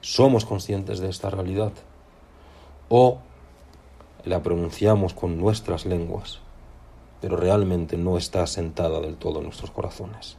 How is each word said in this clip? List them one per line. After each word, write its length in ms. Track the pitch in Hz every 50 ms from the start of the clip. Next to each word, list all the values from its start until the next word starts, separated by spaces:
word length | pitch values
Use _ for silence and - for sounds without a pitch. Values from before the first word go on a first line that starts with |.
¿Somos 440 | - - - - 127 135 131 110 104
conscientes 540 | - 107 95 - - 104 98 95 - - 90
de 100 | 92 95
esta 200 | 90 - - 98
realidad? 440 | 92 98 92 90 92 98 110 107 107 - - - - - - - - - - - - - - - - - - - - - -
¿O 320 | - 117 120 127 127 127 - - - - - - - - - - - - - - - - - - - - - -
la 180 | - 90 87
pronunciamos 720 | 80 87 87 85 87 85 - - 101 104 110 104 95 90 -
con 240 | - - 90 85
nuestras 480 | 82 90 107 110 110 - - 87 80 -
lenguas, 540 | 95 92 87 85 85 87 92 - - - - - - - - - - - - - - - - - - - -
pero 160 | - - -
realmente 600 | 85 87 90 98 104 95 92 90 87 82 80 -
no 200 | 85 85 92 90
está 260 | 87 87 - - 95 87
asentada 560 | 82 - - 85 80 78 - 87 82 80 78
del 160 | 80 78 82
todo 220 | 82 - 80 78 78
en 60 | 78
nuestros 260 | 78 - - - 82
corazones? 680 | - - - - - - 90 95 104 101 - - -